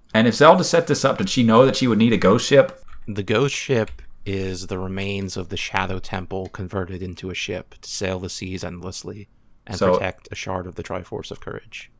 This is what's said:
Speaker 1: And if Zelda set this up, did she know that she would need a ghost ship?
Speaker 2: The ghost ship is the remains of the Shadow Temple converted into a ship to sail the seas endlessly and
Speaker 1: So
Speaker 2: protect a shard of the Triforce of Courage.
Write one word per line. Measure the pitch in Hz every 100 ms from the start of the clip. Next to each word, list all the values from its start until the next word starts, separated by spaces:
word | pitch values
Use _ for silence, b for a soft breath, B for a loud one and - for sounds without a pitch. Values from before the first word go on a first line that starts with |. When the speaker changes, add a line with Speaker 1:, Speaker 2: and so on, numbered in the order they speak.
| _
Speaker 1:
And | 110 117
if | 110
Zelda | 147 185
set | 170 - -
this | 139 131
up, | -
did | 98
she | -
know | 117 113 135
that | -
she | 131
would | 107
need | 117
a | 104
ghost | - 117 -
ship? | 139 127 - - - -
Speaker 2:
The | 104
ghost | 98 107 139 -
ship | - 127 107 - - - -
is | 98 95 92 92
the | 92
remains | 95 95 98 98 98 98
of | 90
the | 92
Shadow | - 98 92 95
Temple | - 95 92 95 92
converted | - 92 101 92 92
into | 92 90 92
a | 90
ship | - 90 - -
to | -
sail | - 98 92
the | 90
seas | - 95 92
endlessly | 87 87 85 95 - 104 101 _ _ - -
and | 95
Speaker 1:
So | 98
Speaker 2:
protect | 90 92 - -
a | -
shard | - 92 90
of | 90
the |
Triforce | 85 92 92 - -
of | -
Courage. | - - - - - _